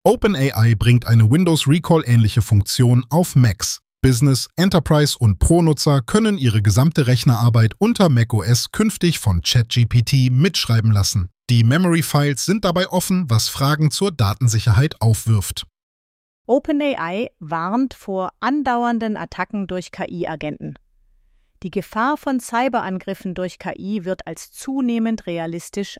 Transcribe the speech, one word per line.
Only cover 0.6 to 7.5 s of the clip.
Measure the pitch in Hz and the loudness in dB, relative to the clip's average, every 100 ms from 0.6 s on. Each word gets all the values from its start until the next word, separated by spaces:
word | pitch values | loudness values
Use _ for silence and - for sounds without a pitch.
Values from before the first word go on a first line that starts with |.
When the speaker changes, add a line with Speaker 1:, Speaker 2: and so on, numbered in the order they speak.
| 113 | 2
Speaker 1:
I | |
bringt | 110 117 120 120 | 4 4 4 4
eine | 113 110 | 4 6
Windows | 143 180 160 - | 4 4 2 2
Recall-ähnliche | 160 - 165 135 120 110 - | 0 2 0 4 2 4 2
Funktion | - 104 - - 123 123 - | 2 2 2 2 2 2 2
auf | 156 180 - | 0 2 2
Macs. | 120 90 - - _ _ | 2 0 -6 -8 _ _
Business, | 131 123 143 131 - - | 0 2 2 0 -2 -2
Enterprise | 190 185 - 151 147 - | 0 2 2 2 2 2
und | 110 95 | 0 2
Pro-Nutzer | - 170 165 147 - 139 | 2 4 4 2 0 0
können | 117 214 220 196 | 0 0 2 0
ihre | 131 107 | 0 2
gesamte | 104 98 147 156 123 | 2 2 2 2 2
Rechnerarbeit | 127 - 113 120 | 2 2 2 2